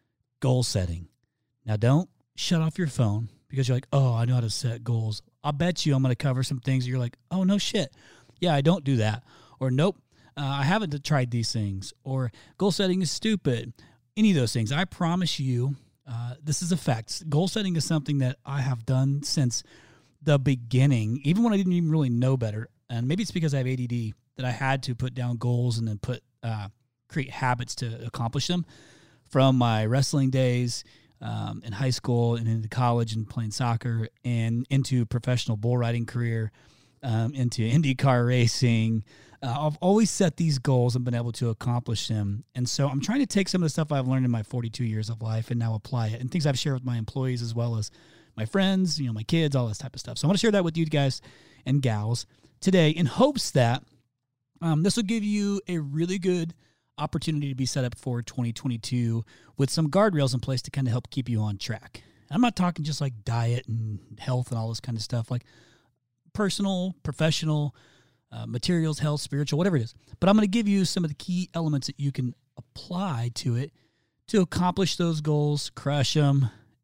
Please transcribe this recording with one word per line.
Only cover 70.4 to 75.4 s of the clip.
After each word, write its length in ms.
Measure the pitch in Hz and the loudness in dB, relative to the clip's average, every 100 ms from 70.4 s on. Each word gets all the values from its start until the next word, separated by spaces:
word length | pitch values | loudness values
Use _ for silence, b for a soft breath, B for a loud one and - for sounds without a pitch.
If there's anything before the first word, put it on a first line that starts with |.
| 208 | 4
give 200 | 233 202 | 2 2
you 160 | 196 | 2
some 220 | 185 190 165 | 2 0 -2
of 40 | |
the 60 | 147 | -4
key 340 | - 180 185 | -6 -4 -4
elements 340 | 170 160 143 - | -4 -2 -2 -4
that 100 | - | -4
you 140 | 139 | -4
can 240 | 135 123 - _ - | -2 -4 -6 _ -20
apply 760 | - - - 180 196 123 120 - | -20 -20 -8 -6 -4 -2 -4 -4
to 200 | 131 120 | -2 -2
it 160 | 147 - _ _ _ _ - | -4 -10 _ _ _ _ 0
to 140 | 214 | 2
accomplish 560 | 175 - 180 - 156 - | 2 2 0 2 0 0
those 240 | 170 160 | 0 0
goals, 480 | 151 147 | 0 2